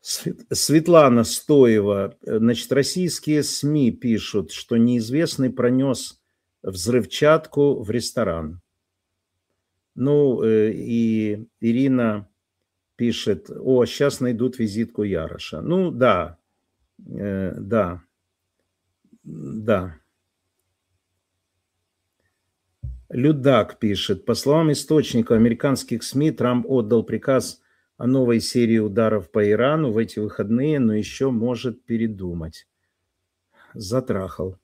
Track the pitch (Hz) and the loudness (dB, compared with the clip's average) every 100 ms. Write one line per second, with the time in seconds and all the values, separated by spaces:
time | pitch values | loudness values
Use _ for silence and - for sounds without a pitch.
0 | - - 170 - - - - 151 160 165 | -10 -8 -8 -10 -8 -4 2 2 6 6
1 | 139 120 113 - - 147 123 110 101 98 | 8 6 2 -4 2 6 8 6 2 0
2 | 98 - - 110 113 117 - 135 135 185 | -2 -8 -6 0 2 0 -2 0 0 -2
3 | 180 - - 151 139 - 143 151 127 95 | -4 -4 -2 -2 -2 -4 -2 2 0 0
4 | 123 107 - 104 90 - - 117 117 123 | -2 -2 -2 -4 -4 -12 -2 2 2 2
5 | 110 135 165 - 131 123 123 127 135 123 | -2 -2 -2 -2 -4 0 0 2 0 -2
6 | - - _ _ _ _ - 92 90 123 | -8 -18 _ _ _ _ -12 -8 0 0
7 | 101 - 151 160 160 - 143 120 107 117 | -2 0 4 4 0 0 0 0 -4 -6
8 | 110 - 107 82 78 87 _ _ _ _ | -4 -4 -2 -4 -8 -12 _ _ _ _
9 | _ _ _ _ _ _ _ _ _ - | _ _ _ _ _ _ _ _ _ -4
10 | 131 147 143 117 113 110 107 107 120 117 | 0 4 4 2 2 4 2 -2 -4 0
11 | 113 110 107 104 113 _ 117 120 135 131 | 0 0 -2 -4 -10 _ 0 2 2 2
12 | 117 107 101 _ _ _ _ _ _ _ | 0 -2 -8 _ _ _ _ _ _ _
13 | 117 113 - 98 - - - 127 117 - | -2 -2 -2 -4 -4 -8 2 2 2 2
14 | 143 135 123 113 123 123 113 101 110 - | -2 0 -4 -2 -2 -2 -4 -2 -6 -4
15 | 104 90 80 - - 80 - 180 180 117 | -2 -2 -4 -10 -12 -10 -2 0 0 2
16 | 123 92 80 - _ _ _ _ _ _ | 2 2 0 -10 _ _ _ _ _ _
17 | - 113 101 98 95 - 101 110 92 85 | -16 -10 -6 -4 -4 -6 -2 0 0 -4
18 | _ _ _ _ _ _ _ _ _ _ | _ _ _ _ _ _ _ _ _ _
19 | _ _ - 156 139 110 107 101 92 78 | _ _ -18 -14 -12 -8 -2 -2 -2 -12
20 | _ _ _ _ _ _ _ _ _ _ | _ _ _ _ _ _ _ _ _ _
21 | _ _ _ _ _ _ _ _ _ _ | _ _ _ _ _ _ _ _ _ _
22 | _ _ _ _ _ _ _ _ - - | _ _ _ _ _ _ _ _ -14 -14
23 | _ 123 139 151 131 123 101 - 110 98 | _ -2 0 2 4 4 2 -2 -4 -2
24 | - 95 - 113 135 151 160 139 - 156 | -4 -4 -2 -2 2 2 2 0 2 0
25 | 123 120 113 113 117 113 151 127 - 113 | 2 0 2 4 4 2 0 -2 -4 -8
26 | - 131 156 120 123 123 117 131 107 117 | -4 0 0 0 0 0 0 -2 2 0
27 | 104 113 - 131 - - _ _ _ _ | 0 -4 0 0 0 -12 _ _ _ _
28 | 120 135 123 117 - 127 117 113 107 98 | 0 2 2 2 0 0 2 2 2 2
29 | 110 107 95 107 104 104 127 160 147 107 | 2 0 -2 0 2 4 2 2 0 -2
30 | 113 - 107 - 101 117 143 151 117 107 | -2 -4 -8 -6 -2 0 0 2 2 0
31 | 101 - 135 120 117 120 123 110 _ 117 | -4 -4 -2 0 -2 -4 -6 -8 _ -4
32 | 113 101 92 85 80 - _ _ _ _ | -4 -6 -8 -8 -10 -14 _ _ _ _
33 | _ _ _ _ _ _ _ - 95 123 | _ _ _ _ _ _ _ -14 -4 -4
34 | 127 98 95 - 92 92 | -2 -6 -6 -8 -10 -10